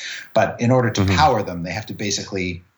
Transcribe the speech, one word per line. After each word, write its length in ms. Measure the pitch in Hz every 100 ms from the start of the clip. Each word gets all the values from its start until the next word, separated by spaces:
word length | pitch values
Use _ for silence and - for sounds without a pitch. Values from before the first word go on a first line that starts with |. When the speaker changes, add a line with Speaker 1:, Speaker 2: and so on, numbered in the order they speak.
| - - -
Speaker 1:
but 260 | 110 98 -
in 100 | 120
order 200 | 127 120
to 100 | 110
Speaker 2:
Mm-hmm. 140 | 95 92
Speaker 1:
power 260 | 151 117
them, 220 | 92 87
they 80 | 85
have 140 | 104 107
to 60 |
basically 680 | 101 104 101 95 98 92 87 -